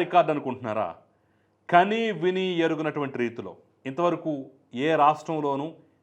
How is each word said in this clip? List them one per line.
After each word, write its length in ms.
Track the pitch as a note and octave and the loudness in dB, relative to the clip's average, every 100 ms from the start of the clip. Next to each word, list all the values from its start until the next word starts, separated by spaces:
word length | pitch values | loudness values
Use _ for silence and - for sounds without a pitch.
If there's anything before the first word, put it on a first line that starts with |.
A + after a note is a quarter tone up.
రికార్డు 280 | E3+ F3 D#3 D3 | 4 4 4 0
అనుకుంటున్నారా? 520 | C3+ A#2 A#2 G#2+ F2+ E2 _ _ _ _ _ _ - | -4 -6 -6 -4 -4 -8 _ _ _ _ _ _ 4
కని 280 | F3 G3 A3+ A3+ F3 | 6 6 2 -2 0
విని 220 | F3 F#3 F#3 E3+ E3 | 0 0 -2 0 0
ఎరుగనటువంటి 500 | D#3 D#3 D3 C3+ A#2+ | 0 -2 -4 -6 -2
రీతిలో, 300 | A#2 A#2 F#2+ E2+ _ _ C3 | -4 -4 -12 -14 _ _ -10
ఇంతవరకు 420 | C3+ F3 D#3+ D#3+ C#3+ C3 _ _ A#2+ D3 | -2 0 0 -4 -8 -10 _ _ -4 0
ఏ 40 | D#3 | 4
రాష్ట్రంలోనూ 640 | D3 D3+ - D#3+ D3 C#3 D3+ E3 _ _ | 4 2 -4 -4 -2 -2 -6 -10 _ _